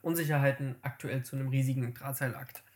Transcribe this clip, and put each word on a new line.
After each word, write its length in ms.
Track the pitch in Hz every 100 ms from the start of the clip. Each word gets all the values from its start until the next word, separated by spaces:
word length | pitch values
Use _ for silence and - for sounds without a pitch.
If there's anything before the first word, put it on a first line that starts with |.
Unsicherheiten 720 | 165 170 156 147 139 135 139 123
aktuell 400 | 135 - - 131
zu 140 | 127 135
einem 100 | 135
riesigen 480 | 135 135 131 120
Drahtseilakt. 680 | 123 139 127 - - 127 - -